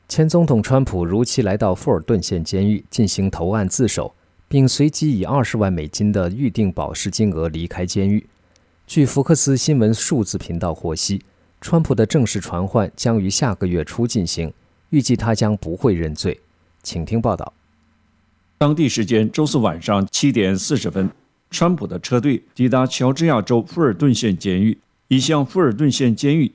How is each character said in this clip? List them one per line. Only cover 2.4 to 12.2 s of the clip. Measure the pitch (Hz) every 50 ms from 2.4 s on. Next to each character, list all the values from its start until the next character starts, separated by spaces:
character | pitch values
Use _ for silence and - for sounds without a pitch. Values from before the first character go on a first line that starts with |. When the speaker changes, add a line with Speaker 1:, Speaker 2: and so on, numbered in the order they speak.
Speaker 1:
监 | 80 - 98 95 101 104
狱 | 107 - - -
进 | - - 107
行 | 92 - - 95 95
投 | - - 85 92
案 | 110 110 98 90
自 | - - 120
首， | 98 - - - - _ _ _ _ _ _ _ -
并 | 143 139 135
随 | 127 - - 143 151
即 | - - 156 151 123
以 | 92 85
二 | 78 135 143 117
十 | - -
万 | 110 104 95
美 | 90 82 76
金 | 76 - - 104 104
的 | 101 98 90 87
预 | 98 127 143 110
定 | - 117 104 92
保 | - 87 73 71
释 | 82 - - 98
金 | - - 110 101
额 | 82 80 82
离 | 82 78 82 85 -
开 | - 90 92
监 | 90 - 101 95 98
狱。 | 104 104 - - _ _ _ _ _ _ _ _ _ _ _
据 | - - 160 139
福 | - - 143
克 | 131 -
斯 | 160 - - 143 135
新 | 123 - 156 151 127
闻 | 110 110 110
数 | - - - 165 120 98
字 | - -
频 | 92 - - 85 82
道 | 90 85 78
获 | - - 85 80
悉， | - - - 98 92 - _ _ _ _ _ _ _
川 | - - 170 165
普 | 160 - 120
的 | 110 110
正 | - - 147